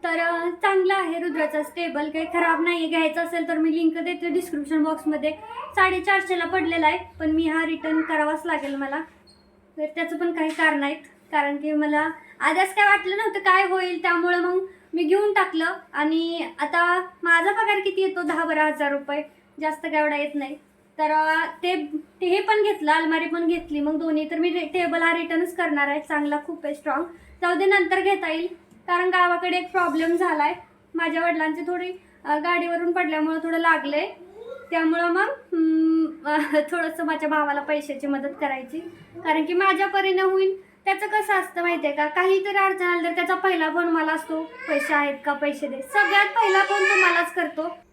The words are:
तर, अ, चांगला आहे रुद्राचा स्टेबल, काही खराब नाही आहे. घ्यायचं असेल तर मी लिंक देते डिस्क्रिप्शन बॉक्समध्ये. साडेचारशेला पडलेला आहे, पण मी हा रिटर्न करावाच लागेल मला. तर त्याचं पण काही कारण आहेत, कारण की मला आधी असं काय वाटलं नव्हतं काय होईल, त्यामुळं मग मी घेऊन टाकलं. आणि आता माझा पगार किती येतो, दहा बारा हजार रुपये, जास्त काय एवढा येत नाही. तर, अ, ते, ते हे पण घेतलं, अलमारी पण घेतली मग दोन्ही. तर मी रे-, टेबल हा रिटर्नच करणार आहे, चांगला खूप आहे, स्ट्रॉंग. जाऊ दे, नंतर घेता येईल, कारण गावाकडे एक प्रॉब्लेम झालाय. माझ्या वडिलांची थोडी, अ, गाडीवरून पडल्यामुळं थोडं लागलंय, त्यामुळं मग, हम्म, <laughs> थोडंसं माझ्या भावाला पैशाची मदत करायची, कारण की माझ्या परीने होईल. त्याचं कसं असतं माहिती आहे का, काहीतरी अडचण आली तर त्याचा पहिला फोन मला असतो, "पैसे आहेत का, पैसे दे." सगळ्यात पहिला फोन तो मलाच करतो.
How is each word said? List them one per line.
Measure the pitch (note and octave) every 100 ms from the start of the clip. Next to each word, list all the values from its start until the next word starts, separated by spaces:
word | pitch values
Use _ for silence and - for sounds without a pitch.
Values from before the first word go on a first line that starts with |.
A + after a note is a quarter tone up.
तर, | E4+ E4
अ, | E4+ E4+ F4
चांगला | F4 G4+ G4 F#4
आहे | G4 E4+ E4
रुद्राचा | F4 D4+ D4+ D4+
स्टेबल, | D4+ - E4+ C#4 D4+
काही | D#4
खराब | E4 E4+ E4+ D4
नाही | E4+ E4+
आहे. | D#4+
घ्यायचं | E4 D#4+ D#4
असेल | E4+ E4+ E4
तर | E4
मी | D#4+
लिंक | D#4 D#4+ D#4+
देते | E4+ F4 E4+
डिस्क्रिप्शन | D#4 F4 D4 C#4+ D#4
बॉक्समध्ये. | D4+ D#4 - D4+ D4+ D#4 - - -
साडेचारशेला | - F#4 F#4 F4+ G4 F#4+ F4+
पडलेला | E4+ F#4 E4 E4 D4+
आहे, | F4+ - -
पण | D#4+
मी | D#4 D#4+
हा | D#4+ E4
रिटर्न | D#4+ D#4+ D#4+
करावाच | D#4+ D#4 D4+ D#4
लागेल | E4 D4+ C#4
मला. | C#4 C4+ C#4+ D#4+ _ _ _ _ _ _ -
तर | D4+
त्याचं | D#4+ E4 D#4+
पण | E4+
काही | E4 D#4
कारण | D#4 D#4+ D4
आहेत, | C#4 D4+ - - _
कारण | D4+ C#4+ C#4+
की | D4+
मला | D4+ D4+ D4 D#4 - - -
आधी | C#4 D#4+
असं | F#4+
काय | -
वाटलं | G#4 G4+ F#4 G4
नव्हतं | G#4+ G4
काय | F#4+ F#4 G4
होईल, | F#4 F4+ E4+
त्यामुळं | F4+ F4 F4 F4
मग | F4 F#4 F#4+ - _
मी | E4
घेऊन | D#4 G4 G#4
टाकलं. | G4+ F4+ D#4+ D#4+ F#4+ -
आणि | - D4+ D#4+ E4 E4+ - -
आता | D4 E4+ F4 F4+ F4+ -
माझा | E4+ E4+ F4
पगार | G#4 G#4+ G4+
किती | G4 F#4+
येतो, | F#4+ F#4
दहा | D#4 D4+
बारा | D4+ D#4
हजार | D4+ D4+ C#4+
रुपये, | C#4+ C#4 C#4+ D4+ _ _ -
जास्त | D#4 D#4 E4
काय | D4+
एवढा | D4+ D4
येत | D4
नाही. | D4 C#4 D4 _ _ _ -
तर, | D4+
अ, | D4+ D#4 D#4 D#4+ -
ते, | F4 F4+ D4 D4+ - _
ते | F4+
हे | F#4+
पण | F#4+ G#4+
घेतलं, | G#4 G4 D4+
अलमारी | D#4+ D#4+ D#4+ D#4+
पण | E4 E4
घेतली | E4+ E4 D4
मग | D4 D#4
दोन्ही. | E4 D4+ D#4
तर | E4+
मी | F4
रे-, | F4 D#4
टेबल | F4+ E4+ E4+
हा | E4 E4+
रिटर्नच | E4+ E4+ F4 -
करणार | E4+ D4 C#4+
आहे, | D4
चांगला | D4+ D4+ D4 D4 D4
खूप | E4
आहे, | D4
स्ट्रॉंग. | - D4+ C4+ E4+ - - -
जाऊ | F4
दे, | F4
नंतर | F#4+ G4 F4 F#4
घेता | F#4 F#4+ E4+
येईल, | D#4+ F4 - _ - -
कारण | F4 F#4
गावाकडे | F4+ F4+ F4 F4+ F4+
एक | F4+
प्रॉब्लेम | F#4 F4 D4+ E4 E4+
झालाय. | F4 D4+ D4 F4 - _ _
माझ्या | E4 E4 D#4+
वडिलांची | E4+ E4 D#4 D#4
थोडी, | E4+ F4 F4+ F#4 - _
अ, | - D4+
गाडीवरून | E4 F4 E4+ E4+ E4+
पडल्यामुळं | F4 E4 D#4 D#4 D#4+
थोडं | E4 E4
लागलंय, | E4 D#4 C#4+ D4 F#4 - F4 G4+ A#4 C5 B4
त्यामुळं | E4 D#4+ E4 F4
मग, | F4 G#4+
हम्म, | C#5+ - E4+ D#4+ D#4+ D#4+ D#4+ D#4+ -
<laughs> | C#4+ D4+ D4 D4+ D4+
थोडंसं | F4 D#4+ D#4+
माझ्या | D4+ D#4 D4+
भावाला | D4+ D4 C#4+
पैशाची | C#4+ D4+ D4 C#4 C#4
मदत | C#4 C#4 -
करायची, | C#4+ C4+ B3 D#4+ E4+ - - E4+
कारण | E4 D#4
की | D#4
माझ्या | F4+ F#4+ F#4+ G4
परीने | G4 F#4+ F#4
होईल. | F#4+ F#4+ F#4+ F#4+ - _
त्याचं | - G4 G#4
कसं | G#4+ G#4
असतं | G4 F4+ -
माहिती | F4 E4+ C#4+
आहे | C#4+
का, | D4+
काहीतरी | D4+ F#4 G4 G4 G4
अडचण | F#4+ F#4+
आली | F4+ F4 E4+
तर |
त्याचा | E4+ F4
पहिला | F#4 F#4+ F4+ D#4
फोन | E4
मला | E4+ E4 D#4
असतो, | D#4 - D#4+ D#4+ - -
"पैसे | C#4+ D4
आहेत | D4+ C#4+ C#4
का, | D4
पैसे | C#4+ D4 C#4+ C#4+
दे." | C4+
सगळ्यात | - G4+ G4+ G4+ G4+
पहिला | A4+ G#4+ F#4+
फोन | G4 G4+
तो | F#4+ G4+
मलाच | F#4 E4+ E4+
करतो. | F4+ E4+ - E4 F4 -